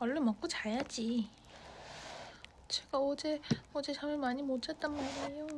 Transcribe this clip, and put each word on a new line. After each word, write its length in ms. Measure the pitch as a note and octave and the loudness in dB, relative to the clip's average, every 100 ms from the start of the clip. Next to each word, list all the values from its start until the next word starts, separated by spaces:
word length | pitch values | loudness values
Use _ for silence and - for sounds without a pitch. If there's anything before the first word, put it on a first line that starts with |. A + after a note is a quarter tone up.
얼른 240 | A#3 D4 | 2 4
먹고 240 | B3 G#3 E4+ | 4 4 0
자야지. 840 | - G#3+ A3+ C#4 - A3+ A#3+ G3+ - - - - - - - - - - - - - - | 0 2 0 0 -2 2 2 2 -4 -20 -18 -16 -14 -12 -12 -10 -12 -12 -14 -18 -18 -4
제가 300 | - - C#4 | -4 0 2
어제, 420 | C#4 C#4+ D4+ D4+ - - - | 4 2 2 0 2 0 0
어제 180 | D4 C#4+ | -4 -2
잠을 260 | C#4 D4 D4 | 0 0 2
많이 240 | C4 B3+ | 2 2
못 200 | C#4+ B3+ | 0 0
잤단 340 | A#3+ D#4 D4+ D4 | 0 -2 -2 0
말이에요. 520 | C4+ C#4 C#4+ C#4+ D4+ | -2 -2 -2 -4 -6